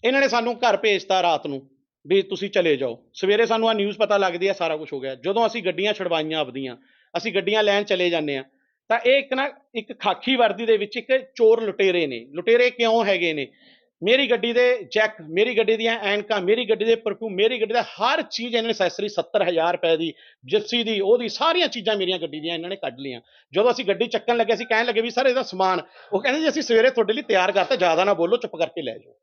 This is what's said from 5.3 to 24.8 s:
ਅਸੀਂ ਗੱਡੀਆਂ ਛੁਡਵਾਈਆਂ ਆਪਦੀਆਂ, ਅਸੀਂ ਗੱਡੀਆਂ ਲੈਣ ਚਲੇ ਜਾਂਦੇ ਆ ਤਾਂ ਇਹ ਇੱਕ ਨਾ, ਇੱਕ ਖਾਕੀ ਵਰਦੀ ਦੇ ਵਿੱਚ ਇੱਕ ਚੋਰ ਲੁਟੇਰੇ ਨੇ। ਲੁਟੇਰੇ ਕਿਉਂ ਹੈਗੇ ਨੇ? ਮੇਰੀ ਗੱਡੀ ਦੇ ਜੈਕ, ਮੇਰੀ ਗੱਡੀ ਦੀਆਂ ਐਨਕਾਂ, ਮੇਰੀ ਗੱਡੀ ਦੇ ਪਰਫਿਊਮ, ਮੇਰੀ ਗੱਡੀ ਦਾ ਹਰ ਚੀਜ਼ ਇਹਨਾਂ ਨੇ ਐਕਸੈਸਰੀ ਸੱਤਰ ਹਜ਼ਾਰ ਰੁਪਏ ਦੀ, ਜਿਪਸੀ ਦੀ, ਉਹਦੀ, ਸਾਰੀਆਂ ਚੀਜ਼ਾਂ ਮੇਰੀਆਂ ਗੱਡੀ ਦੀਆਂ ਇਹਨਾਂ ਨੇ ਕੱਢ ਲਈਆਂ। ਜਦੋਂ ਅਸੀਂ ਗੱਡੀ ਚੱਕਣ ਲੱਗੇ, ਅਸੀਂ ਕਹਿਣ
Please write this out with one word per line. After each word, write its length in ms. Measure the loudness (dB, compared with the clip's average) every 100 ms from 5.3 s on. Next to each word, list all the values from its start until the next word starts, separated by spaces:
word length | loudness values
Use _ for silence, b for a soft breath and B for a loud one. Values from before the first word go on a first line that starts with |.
| 0 0
ਅਸੀਂ 160 | 0
ਗੱਡੀਆਂ 300 | -4 -2 -4
ਛੁਡਵਾਈਆਂ 480 | -2 -2 -2 -2 -4
ਆਪਦੀਆਂ, 360 | -6 -6 -10 -12 b b b -6
ਅਸੀਂ 180 | -2
ਗੱਡੀਆਂ 280 | -2 0 0
ਲੈਣ 200 | 2 0
ਚਲੇ 280 | 0 0 0
ਜਾਂਦੇ 260 | 0 -2 -6
ਆ 80 | -8 _ _ _ _
ਤਾਂ 100 | 0
ਇਹ 200 | 4 2
ਇੱਕ 140 | 2
ਨਾ, 180 | -4 -4 -6 _
ਇੱਕ 260 | -12 -12 -6
ਖਾਕੀ 360 | -4 -2 0 2
ਵਰਦੀ 300 | 2 2 0
ਦੇ 100 | 0
ਵਿੱਚ 200 | 0 -8
ਇੱਕ 360 | -2 -2 -2
ਚੋਰ 280 | 2 4 4
ਲੁਟੇਰੇ 440 | 2 0 2 2 -2
ਨੇ। 200 | -4 -10
ਲੁਟੇਰੇ 400 | -8 2 4 4
ਕਿਉਂ 340 | 2 2 2
ਹੈਗੇ 280 | 2 0 0
ਨੇ? 200 | -2 -8 b b b b _
ਮੇਰੀ 280 | 0 2 2
ਗੱਡੀ 220 | 0 0
ਦੇ 360 | 2 2 2 -2
ਜੈਕ, 200 | 0 0 -2 -6
ਮੇਰੀ 300 | 0 0 2
ਗੱਡੀ 180 | 0 2
ਦੀਆਂ 220 | 0 -2
ਐਨਕਾਂ, 420 | -2 -2 -2 -2
ਮੇਰੀ 240 | 2 0
ਗੱਡੀ 200 | 2 -2
ਦੇ 100 | 2
ਪਰਫਿਊਮ, 400 | 0 0 -6 -8
ਮੇਰੀ 260 | 0 0 0
ਗੱਡੀ 140 | -2
ਦਾ 80 | -2
ਹਰ 400 | -4 -2 0 0
ਚੀਜ਼ 260 | -2 -8 -4
ਇਹਨਾਂ 140 | -2
ਨੇ 60 | -2
ਐਕਸੈਸਰੀ 400 | 0 -2 -2 -6
ਸੱਤਰ 340 | -4 -2 0
ਹਜ਼ਾਰ 300 | 0 2 0
ਰੁਪਏ 240 | 0 0 0
ਦੀ, 180 | -2 -8 b b
ਜਿਪਸੀ 380 | -2 -2 0 -4
ਦੀ, 180 | -2 -2
ਉਹਦੀ, 280 | 2 2 2
ਸਾਰੀਆਂ 400 | -2 0 2 0
ਚੀਜ਼ਾਂ 280 | -2 -4 -2
ਮੇਰੀਆਂ 220 | -2 -4
ਗੱਡੀ 220 | -6 -8
ਦੀਆਂ 140 | -8
ਇਹਨਾਂ 160 | -6 -8
ਨੇ 60 | -8
ਕੱਢ 220 | -6 -6
ਲਈਆਂ। 220 | -8 -12 _ b b
ਜਦੋਂ 180 | 2 2
ਅਸੀਂ 140 | 2
ਗੱਡੀ 220 | 0 0 0
ਚੱਕਣ 300 | -2 -2 0
ਲੱਗੇ, 180 | 2
ਅਸੀਂ 120 | 0 0
ਕਹਿਣ 200 | 0